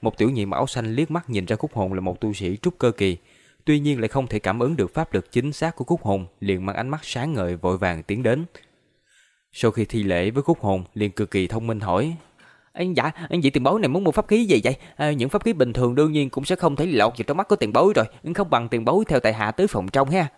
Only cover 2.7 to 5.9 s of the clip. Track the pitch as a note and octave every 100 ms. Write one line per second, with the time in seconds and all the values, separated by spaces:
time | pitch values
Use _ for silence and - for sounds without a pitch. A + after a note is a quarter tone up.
2.7 | - A#2+ A2 F#2+ E2+ _ _ _ _ -
3.7 | D3 D3 B2+ A2 C3+ B2 G#2+ F#2+ A2+ B2+
4.7 | D#3 F#2 D#3 E3 F#2+ - A#2+ C#3+ - E3
5.7 | - B2+